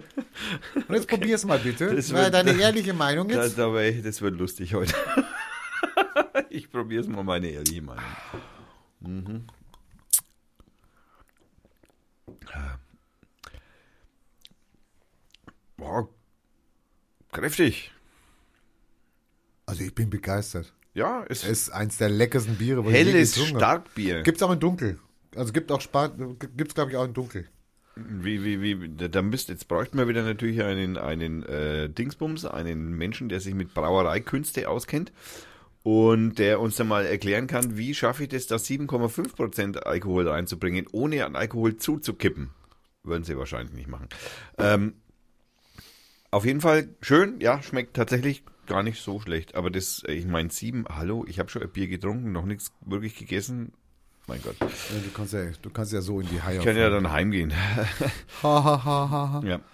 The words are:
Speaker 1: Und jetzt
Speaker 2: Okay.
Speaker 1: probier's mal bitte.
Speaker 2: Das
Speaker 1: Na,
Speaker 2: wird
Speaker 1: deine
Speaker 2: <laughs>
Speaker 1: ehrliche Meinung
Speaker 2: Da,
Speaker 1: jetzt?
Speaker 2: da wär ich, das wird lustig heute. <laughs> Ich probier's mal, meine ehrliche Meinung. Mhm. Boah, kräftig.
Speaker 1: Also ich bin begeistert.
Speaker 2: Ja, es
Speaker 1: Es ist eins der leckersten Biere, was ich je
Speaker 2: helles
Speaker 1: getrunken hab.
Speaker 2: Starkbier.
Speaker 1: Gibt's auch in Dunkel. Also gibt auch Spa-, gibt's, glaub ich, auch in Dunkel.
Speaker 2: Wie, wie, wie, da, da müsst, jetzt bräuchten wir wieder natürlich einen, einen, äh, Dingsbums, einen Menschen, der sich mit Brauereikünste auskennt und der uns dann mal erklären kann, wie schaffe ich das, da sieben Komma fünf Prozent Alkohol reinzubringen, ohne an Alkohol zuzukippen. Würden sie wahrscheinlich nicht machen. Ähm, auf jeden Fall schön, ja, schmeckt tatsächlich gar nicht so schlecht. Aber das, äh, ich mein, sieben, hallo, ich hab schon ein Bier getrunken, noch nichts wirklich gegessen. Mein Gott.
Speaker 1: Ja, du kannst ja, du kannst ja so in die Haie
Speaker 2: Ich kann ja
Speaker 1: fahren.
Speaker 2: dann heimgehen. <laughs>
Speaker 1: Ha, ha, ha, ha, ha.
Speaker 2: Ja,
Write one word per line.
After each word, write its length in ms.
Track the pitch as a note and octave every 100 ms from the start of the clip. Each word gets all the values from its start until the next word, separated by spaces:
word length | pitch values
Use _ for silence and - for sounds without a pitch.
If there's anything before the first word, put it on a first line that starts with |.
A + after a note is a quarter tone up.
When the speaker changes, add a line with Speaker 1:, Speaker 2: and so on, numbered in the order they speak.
| - - - - A3 E3+ -
Speaker 1:
Und 200 | - -
jetzt 100 | G#3+
Speaker 2:
Okay. 140 | - A3
Speaker 1:
probier's 260 | G#3+ A3
mal 140 | G3 C#3+
bitte. 360 | A#2+ A#2+ F3
Speaker 2:
Das 160 | C#3+ C#3
Speaker 1:
Na, 120 | F3
Speaker 2:
wird 120 | F#3+
Speaker 1:
deine 180 | F3+ F3+
Speaker 2:
<laughs> 60 | F3+
Speaker 1:
ehrliche 360 | G#3 A3 F#3+
Meinung 340 | F3+ C#3+ D3 G3
Speaker 2:
Da, 160 | A3
Speaker 1:
jetzt? 140 | A#2+ G#2+
Speaker 2:
da 140 | A#2
wär 160 | A2+ A2
ich, 120 | A#2
das 200 | A2 G#2+
wird 120 | G#2 F2
lustig 340 | F2+ - F2+
heute. 200 | G#2 F2+ - C#5+ - - - - - -
<laughs> 760 | - - - G4 - - C4 C#4
Ich 220 | - -
probier's 360 | B2 A2 A2+ A2
mal, 160 | G#2
meine 260 | F#2+ F2+ F2
ehrliche 340 | D2 E2+ E2+
Meinung. 200 | D2+ A#1+ - - - - - - - - _ -
Mhm. 440 | E2+ F#2+ F#2+ A2+ A#2 - - - _ - _ - - _ _ _ _ _ _ _ _ _ _ _ _ _ _ _ _ _ _ _ - - - D2 C#2 C2 - _ _ _ _ _ - - - _ _ _ _ _ _ _ - _ _ _ _ _ _ _ _ _ - - _ -
Boah, 320 | D2 G#2 A2 _ _ _ _ _ _ _ _ _ _ _ _
kräftig. 600 | - D3 D3+ D#3 - - - _ _ _ _ _ _ _ _ _ _ _ _ _ _ _ _ -
Speaker 1:
Also 160 | E2+
ich 100 | F#2+
bin 160 | - A2+
begeistert. 640 | G2+ - G2 G#2 F2+ E2 _ _
Speaker 2:
Ja, 300 | - C#3 B3 -
es 160 | A2+
Speaker 1:
Es 60 | G2 A2 -
ist 20 |
eins 280 | F#2+ G#2+ -
der 100 | G#2+
leckersten 480 | G#2 A#2+ C3 A2 A2
Biere, 280 | A2+ C3
was 80 | G#2+
ich 60 | A#2+
je 60 |
Speaker 2:
helles 280 | F3 F#3 B2
Speaker 1:
getrunken 200 | A#2+ D3+ C3+
hab. 40 |
Speaker 2:
Starkbier. 640 | G#2+ E3 - - F#2+ E2+
Speaker 1:
Gibt's 200 | D#2+ -
auch 80 | F#3
in 100 | F3
Dunkel. 380 | D#3+ F#3 A2+ D#2+ - _ _ -
Also 160 | A#2+
gibt 180 | A2+ D#3
auch 100 | C#3+
Spa-, 280 | - C#3 D3 B2+ B2+ B2 C3 B2
gibt's, 180 | D#3
glaub 160 | - C#3
ich, 60 | C3
auch 80 |
in 100 | B2+
Dunkel. 340 | A#2+ B2 G2 F2 _ _ _ _ -
Speaker 2:
Wie, 460 | A#2 G#2 F2+ G#2
wie, 160 | G2+ G2+
wie, 260 | G#2 G2 E2+
da, 200 | D2+ F2
da 140 | F2+
müsst, 260 | F#2+ C3 -
jetzt 200 | F2 -
bräuchten 300 | E2+ B2 C#3
wir 100 | A#2+
wieder 140 | A#2
natürlich 400 | A2+ G#2+ A#2 A2+
einen, 340 | G#2 F#2+ F#2 F#2
einen, 460 | C#2+ E2 E2 D#2+
äh, 440 | - D2 D2+ D2+ D2+
Dingsbums, 560 | D2+ B2 - D#3 D#3
einen 480 | - - E2 D#2+ D#2+ E2+
Menschen, 320 | F2 A2+ B2
der 120 | F#2+
sich 140 | F#2+
mit 200 | F#2+ F2+
Brauereikünste 920 | - D#2 F#2 F2 F2+ A#2 C3+ D3+ - -
auskennt 440 | G#2+ - D3+ F3 - - - - - - _
und 520 | A2 A2 A2 A2+ A2+ A2
der 220 | G#2 G#2+
uns 160 | A2+ G#2+
dann 120 | A2
mal 180 | G#2 F#2+
erklären 400 | G2+ G2+ G2+ B2+
kann, 300 | B2 B2 G#2+
wie 180 | A#2+
schaffe 300 | D3 A#2 C3+
ich 40 | C#3+
das, 160 | C3 B2+
da 120 | A2+
sieben 280 | - C#3 C#3+
Komma 220 | C3+ A#2
fünf 280 | - F3+ -
Prozent 500 | A#2 - G2+ G2 -
Alkohol 420 | E2+ F#2+ F2+ E2+
reinzubringen, 580 | D2+ F2+ E2+ F#2 F2+ F2+
ohne 320 | G#2 C#3+ D3+ G2+
an 100 | C2+
Alkohol 400 | A2+ A#2 A2+ A2+
zuzukippen. 720 | - D3+ - G#2 G2 D2+ C2+ - - _ _ _
Würden 220 | - E2+
sie 120 | E2+ C#2
wahrscheinlich 360 | C2 B1 A#1+
nicht 140 | C#2+ C2
machen. 200 | B1 C2 - - - - -
Ähm, 360 | G#2 G#2 G#2 - _ _ _ _ _ _ _ - - - _ _ _
auf 140 | G2+
jeden 160 | A2 C#3
Fall 280 | E3 D#3 D3+ -
schön, 380 | - C#3+ G3 C4
ja, 220 | A#2 C#3
schmeckt 320 | C#3 C3 A#2+ -
tatsächlich 480 | A#2 B2 C#3 C#3 - - -
gar 160 | F#2+
nicht 200 | G#2+ A2
so 180 | - G2+
schlecht. 360 | G2 E2 E2 -
Aber 120 | F2+
das, 320 | F#2 F#2 - -
äh, 60 |
ich 140 | D2+ F2+
mein, 220 | E2 E2
sieben, 380 | - A2 B2 -
hallo, 360 | D#2 E2+ A2+ -
ich 100 | E2+
hab 120 | F2+
schon 120 | -
ein 80 | F2+
Bier 180 | - F#2+
getrunken, 440 | F2+ G2 A2+ A#2
noch 140 | F2 F2+
nichts 260 | G#2 - _ -
wirklich 300 | G2 G#2+ -
gegessen. 560 | - F#2+ B2 B2 A#2 - _ _ _ _ -
Mein 140 | -
Gott. 120 | A#1 -
Speaker 1:
Ja, 60 | - - - G#2
du 80 | G2+
kannst 200 | G2 G2+
ja, 80 | G2+ F2 D#2+
du 100 | G2+
kannst 220 | G#2 G#2+
ja 100 | G#2
so 180 | F#2 G2+
in 80 | F2+
die 120 | E2+
Haie 180 | F2 F#2
Speaker 2:
Ich 60 |
kann 120 | F2 A2
ja 120 | A2+
Speaker 1:
fahren. 140 | G2+
Speaker 2:
dann 100 | F2+
heimgehen. 400 | D#2 F#2+ G2 D#2+ D#2
<laughs> 840 | G2 A2+ G#2+ - C3+ - - -
Speaker 1:
Ha, 200 | D3+ D3
ha, 200 | D3 D3
ha, 260 | C3 C#3+ C#3+
ha, 200 | D3 C#3+
ha. 100 | C#3+
Speaker 2:
Ja, 160 | A#2+ F2+ -